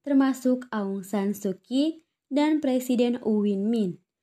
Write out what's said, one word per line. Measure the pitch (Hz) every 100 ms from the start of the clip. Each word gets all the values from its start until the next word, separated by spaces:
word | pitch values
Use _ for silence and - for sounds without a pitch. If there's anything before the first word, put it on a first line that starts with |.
| 285
termasuk | 277 269 262 254 254 -
Aung | 214 196 196
San | 190 208 196 202
Suu | 196 185
Kyi | - 262 320 320 _ _ -
dan | 277 302 311
Presiden | 269 254 254 240 240 240 220
U | 214
Win | 202 196 214
Min, | 233 185 - _ _